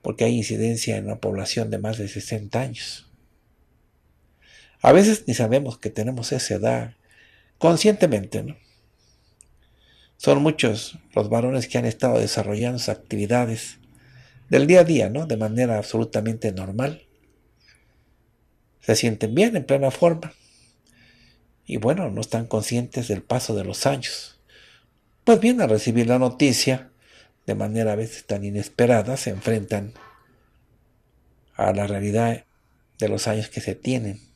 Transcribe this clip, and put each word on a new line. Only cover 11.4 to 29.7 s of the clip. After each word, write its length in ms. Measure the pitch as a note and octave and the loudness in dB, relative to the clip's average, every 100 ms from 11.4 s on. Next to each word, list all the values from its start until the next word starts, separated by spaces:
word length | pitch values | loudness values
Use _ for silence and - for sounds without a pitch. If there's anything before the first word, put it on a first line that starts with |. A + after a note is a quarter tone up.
| B2 C3 A#2 | 0 -2 -2
que 100 | B2 | -2
han 80 | A#2+ | -2
estado 320 | A2+ B2+ A#2 | -2 0 2
desarrollando 640 | G#2+ - G2+ G#2 A#2+ B2 | 0 -2 -4 -2 -4 -4
sus 100 | - | -6
actividades 920 | - - G#2+ G#2 B2 A#2+ A2 - - _ _ _ - - - - | -6 -6 -6 0 0 0 -4 -10 -18 _ _ _ -20 -20 -20 0
del 180 | C3 D3 | 2 8
día 140 | F3+ | 8
a 20 | E3 | 8
día, 240 | D3 G2 | 4 0
¿no? 160 | A2 - | -4 -4
De 100 | A2 | -4
manera 420 | G#2+ A2+ B2 G#2+ | -2 0 0 0
absolutamente 760 | - A2+ A2+ A2 A2 A2+ A2 | -2 -2 -2 -2 -2 -2 -4
normal. 520 | F#2+ F#2+ G#2 C3+ D#3+ _ _ _ _ _ _ _ _ _ _ _ _ _ _ _ _ _ _ | -6 -6 -4 -4 -6 _ _ _ _ _ _ _ _ _ _ _ _ _ _ _ _ _ _
Se 160 | - A2 | 0 2
sienten 400 | A#2+ G#2+ A2 C3 | 2 -2 -2 2
bien, 220 | A3+ G#3 | 2 0
en 80 | B2 | 0
plena 260 | C#3 C3+ | 2 2
forma. 420 | - E3+ E3 D#3+ - _ _ _ _ _ _ _ _ _ _ _ _ - | 2 2 2 -8 -18 _ _ _ _ _ _ _ _ _ _ _ _ -10
Y 100 | A#2+ | -4
bueno, 340 | A2+ F3 D#3 | -2 -2 -4
no 120 | G2 | -6
están 240 | A2 A#2 A#2 | -4 -4 -2
conscientes 640 | A2 - A#2+ B2 - A#2 | -4 -2 -4 -4 -8 -4
del 120 | G2 | -6
paso 320 | - B2 - | -2 -4 -2
de 120 | G2+ F#2+ | -4 -6
los 200 | - C3+ | -2 -2
años. 540 | C#3 - - - _ _ - - _ _ _ _ _ - | -2 -6 -12 -14 _ _ -20 -20 _ _ _ _ _ 4
Pues 160 | A#3 | 6
bien, 180 | A3+ B3 | 6 2
al 100 | D3+ | 2
recibir 380 | G#2+ B2 A#2 A#2 | 2 2 0 2
la 120 | B2+ | 2
noticia, 720 | B2+ B2 C#3+ B2 - B2+ - _ _ - _ _ - | 2 0 0 2 0 -2 -6 _ _ -20 _ _ -8
de 100 | G#2 | -4
manera 360 | G2+ A2+ A2 | -2 -2 0
a 60 | G#2 | -2
veces 280 | A2 - - | -6 -10 -8
tan 200 | G2+ G2+ | -6 -4
inesperada, 720 | G#2 - - A#2+ A#2 G2+ C3+ | -6 -6 2 4 4 2 -4
se 140 | - | -6
enfrentan 640 | G2 A2+ A2+ G2 | -4 -2 -2 -2